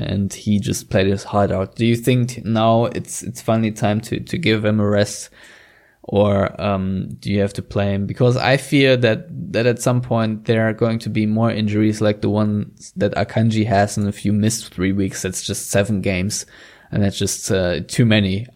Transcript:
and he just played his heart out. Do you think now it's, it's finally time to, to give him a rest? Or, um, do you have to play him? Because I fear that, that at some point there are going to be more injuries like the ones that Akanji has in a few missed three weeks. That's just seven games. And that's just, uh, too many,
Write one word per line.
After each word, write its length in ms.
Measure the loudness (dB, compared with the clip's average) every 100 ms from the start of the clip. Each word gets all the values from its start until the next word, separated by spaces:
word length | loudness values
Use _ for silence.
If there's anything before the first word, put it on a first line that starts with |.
and 280 | -2 -2 -2
he 260 | -4 -2 0
just 320 | 0 -4 -2
played 160 | 0 2
his 160 | 0
heart 300 | -2 0 0
out. 240 | 0 -4 0
Do 100 | 0
you 80 |
think 500 | 2 2 2 0 -4
now 420 | -2 2 4 4 2
it's, 360 | -4 -8 -10
it's 180 | -10 -6
finally 300 | -2 0 0
time 300 | 0 -2 -2
to, 180 | -2 -8
to 180 | -6 -2
give 280 | 0 2
him 160 | 2 2
a 80 | 2
rest? 420 | 2 0 -4 -14 -20 -20 -20 -20 _ _ _
Or, 580 | -2 2 4 2 0 -2
um, 500 | -2 -2 -2 -4 -6 -8
do 100 | -2
you 80 | 0
have 100 | 0
to 100 | -4
play 320 | -6 -2 -2
him? 120 | -2 -2
Because 300 | 0 2 2
I 200 | 2 0
fear 400 | 2 4 4 4
that, 560 | 2 0 -4 -12 -4
that 140 | 0 2
at 140 | 2
some 200 | 0 0
point 460 | 0 0 0 -2 0
there 220 | 2 0
are 40 |
going 260 | 0 0 0
to 100 | -2
be 180 | 0 0
more 260 | 2 2
injuries 480 | 0 0 2 2 2
like 220 | 0 0
the 60 | 0
ones 640 | 0 0 0 -4 -10 -14 -2
that 180 | -2
Akanji 520 | 0 -2 0 2 2 2
has 300 | 2 2 0
in 120 | -4
a 40 |
few 200 | -2 -2
missed 420 | 2 2 -2 -6
three 160 | -2 0
weeks. 320 | 0 -2 -4
That's 220 | -6 -6
just 260 | -6 -8 -2
seven 300 | 0 0 0
games. 440 | -2 -2 -2 -6 -10 -18 -20 -20 -6
And 140 | 0
that's 120 | 0 0
just, 360 | -4 -4 -2
uh, 300 | 0 0 -2 -2
too 180 | 2
many, 440 | 4 4 2 -2 -6